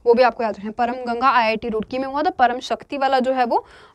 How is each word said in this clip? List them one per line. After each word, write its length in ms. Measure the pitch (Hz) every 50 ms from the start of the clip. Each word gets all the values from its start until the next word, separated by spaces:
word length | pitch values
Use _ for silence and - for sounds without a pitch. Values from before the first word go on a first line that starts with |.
| -
वो 80 | 240 240
भी 100 | 233 254
आपको 200 | 233 233 - 233
याद 100 | 220 196
रखना 120 | 196 190
है। 60 | 220
परम 220 | 214 - 240 233 247
गंगा 360 | 254 254 233 233 240 247 269
आईआईटी 400 | 254 247 233 220 220 220 - 240
रुड़की 280 | 220 220 208 - 247
में 100 | 254 269
हुआ 160 | 269 269 285 311
था, 60 | 370
परम 300 | - - 254 240 240 254
शक्ति 380 | - - 349 311 - - 294
वाला 220 | 277 269 269 269 254
जो 120 | 247 262
है 140 | 262 262 247
वो 200 | 226 294 466 - - - - - -